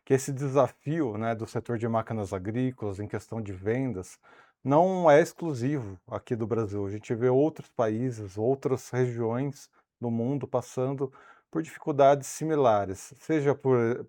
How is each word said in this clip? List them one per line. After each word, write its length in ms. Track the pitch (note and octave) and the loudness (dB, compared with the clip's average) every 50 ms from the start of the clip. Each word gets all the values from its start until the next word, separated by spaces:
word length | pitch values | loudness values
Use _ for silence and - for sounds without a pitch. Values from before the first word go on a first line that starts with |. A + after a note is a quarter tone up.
que 120 | _ - C3+ | _ 2 2
esse 180 | B2+ - - | 2 2 -2
desafio, 880 | C#3 B2+ C#3+ C3+ C3 C#3+ B2+ A#2+ - _ - C#3 D#3 E3+ D3+ A#2 G#2 G#2+ | -6 -4 -4 0 4 4 4 2 0 _ -6 -4 -2 -2 -2 -2 -2 -4
né, 160 | A2+ A#2 A#2 | -2 -2 -4
do 120 | G#2 A2 | -4 -6
setor 300 | - - A#2+ - - A#2+ | -6 -6 -6 -4 -4 -4
de 100 | G#2+ A#2 | -2 -2
máquinas 460 | A#2 A2+ A2+ A2 - A#2 A2 G2+ F#2 | 0 0 0 -2 -2 -4 -4 -4 -4
agrícolas 680 | G#2 F#2+ F2+ G#2+ A2 B2 B2+ B2+ B2+ - A2 G#2 F#2+ F#2+ | -6 -6 -6 -4 -4 -2 -2 -4 -4 -6 -8 -8 -6 -8
em 60 | G#2 | -8
questão 360 | G#2 - G#2 - - - A2+ | -8 -8 -10 -10 -8 -8 -8
de 100 | A2 G#2 | -8 -8
vendas, 640 | F#2+ F#2 F#2+ G#2+ A#2 B2+ C3+ B2+ G#2 F#2 F2+ - - _ _ _ - - _ _ _ _ - | -10 -6 -4 -2 -2 -2 -2 -4 -6 -6 -10 -12 -16 _ _ _ -20 -20 _ _ _ _ -2
não 440 | B2+ C#3+ D#3 F3+ F#3 F#3+ F3+ F3 D#3 | 2 4 4 4 4 2 4 6 8
é 120 | C#3+ D3+ | 8 8
exclusivo 760 | E3+ E3 - - E3+ E3 C#3+ A#2 A#2 C#3 D3+ C#3 A2+ G2 F#2+ F#2 _ - | 6 4 -2 -8 -6 -6 -4 -2 -2 -2 -2 -4 -6 -8 -12 -14 _ -10
aqui 260 | A2 G2+ - - B2 | -10 -8 -6 -4 -4
do 120 | A2 A2+ | -4 -2
Brasil. 380 | G#2 A#2 A2 A2+ G2 G2+ G#2 G2+ | -2 -2 -2 -2 -2 -4 -6 -6
A 60 | G2 | -6
gente 240 | G#2 G#2+ - - B2 | -6 -8 -6 -6 -2
vê 140 | A2 B2 B2+ | 0 2 4
outros 400 | B2+ C3+ D3 D#3 D#3 - - _ | 4 4 2 2 0 -6 -16 _
países, 680 | _ - A#2 A2 A2 A2 B2+ C3 A#2 A2 G#2 G2 F#2+ | _ -2 -2 0 0 -2 -2 -4 -6 -6 -10 -10 -6
outras 520 | G#2+ G#2+ B2 C3+ C3+ - C3+ C3 B2+ - - | -2 0 0 0 0 0 -2 -2 -2 -4 -4
regiões 840 | - B2 B2+ B2 A#2 A#2 A#2 A2 A#2 B2 C#3 C#3+ C#3 - - _ _ _ _ _ _ - | -2 0 0 0 0 -2 -2 -2 -2 -2 -4 -4 -6 -10 -18 _ _ _ _ _ _ -8
do 120 | A#2+ A#2+ | -6 -4
mundo 360 | A#2 A#2 A#2 B2+ C#3+ C#3 C#3 | -2 -2 -2 -2 -2 -4 -4
passando 640 | C3+ - B2 - - - C3 B2+ C3 C#3 C3 C#3 C3 - - - - - _ _ _ | -2 -4 -4 -4 -4 -4 -4 -2 -2 -2 -4 -6 -6 -8 -12 -20 -20 -20 _ _ _
por 120 | - E3 | -8 -8
dificuldades 640 | D#3+ D#3+ - - - D#3+ D3+ C3+ C#3 C3+ D3 C#3+ C3 | -8 -8 -10 -10 -6 -2 2 6 6 6 6 4 0
similares, 880 | - - - D3+ D#3+ D#3 D3 C3+ A#2 G#2+ G#2 G2+ F#2+ F#2+ - - - C3 _ | -6 -8 -6 -4 0 2 4 4 4 4 4 2 -2 -6 -10 -12 -18 -20 _
seja 360 | - - D#3+ D3+ C#3 C#3+ C3 | -4 0 0 2 2 2 0
por, 500 | C3+ - C3 C3 A#2+ A#2 A2+ A#2+ - - | 2 2 2 4 4 4 2 0 -4 -6